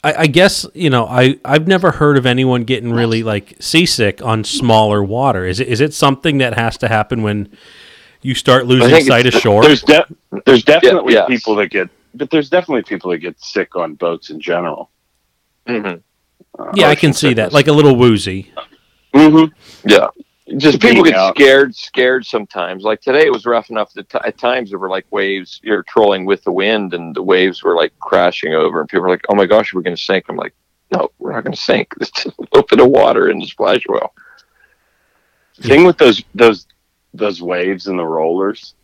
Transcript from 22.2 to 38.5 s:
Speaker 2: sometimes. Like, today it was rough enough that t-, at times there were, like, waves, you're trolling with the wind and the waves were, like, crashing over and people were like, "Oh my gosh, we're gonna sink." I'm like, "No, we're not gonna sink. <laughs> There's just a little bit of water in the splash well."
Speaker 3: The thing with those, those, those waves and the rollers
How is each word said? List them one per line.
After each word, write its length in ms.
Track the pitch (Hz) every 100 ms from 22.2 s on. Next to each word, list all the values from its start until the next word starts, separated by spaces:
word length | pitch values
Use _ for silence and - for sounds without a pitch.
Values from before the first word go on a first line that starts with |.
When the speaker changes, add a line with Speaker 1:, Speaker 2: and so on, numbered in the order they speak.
| 117
Speaker 2:
sometimes. 560 | 113 101 101 87 95
Like, 180 | 107 107
today 240 | - 139
it 80 | 160
was 140 | 120 117
rough 240 | 117 107
enough 220 | 110 104
that 140 | - 98
t-, 100 | -
at 120 | - -
times 340 | 120 127 107
there 100 | 98
were, 80 | 92
like, 180 | 95 _
waves, 480 | 101 98 98 87 -
you're 220 | 110 104
trolling 400 | - - 104 95 92
with 160 | 98
the 80 | -
wind 420 | 90 98 110 95
and 220 | 87 85
the 80 | 82
waves 400 | 92 92 92 87
were, 140 | 90 85
like, 160 | 82 _
crashing 520 | - 92 90 - 80
over 260 | 80 80 82
and 80 | 76
people 140 | 92
were 60 | 90
like, 140 | 90 -
"Oh 60 | 104
my 100 | 92
gosh, 260 | 107 107
we're 100 | 92
gonna 140 | 90 85
sink." 280 | - 95 -
I'm 60 | 92
like, 160 | - _ _ _ _
"No, 180 | 180 - _
we're 120 | 127
not 120 | 131
gonna 100 | -
sink. 400 | - - 110 -
<laughs> 40 | -
There's 120 | -
just 160 | - -
a 60 | - -
little 140 | - -
bit 120 | -
of 80 | 127
water 420 | 139 - - 90
in 80 | -
the 80 | -
splash 360 | - 107 110 -
well." 240 | - - _ _ _ _ _ _ _ _ _ _ _ _ _ _ _
Speaker 3:
The 120 | 120
thing 160 | 139
with 140 | 180 170
those, 220 | 139 104 -
those, 320 | 101 117 104 _ _ _ _ _
those 260 | - 104 87
waves 460 | 87 90 92 95 98
and 100 | 90
the 80 | 82
rollers 680 | 80 80 90 98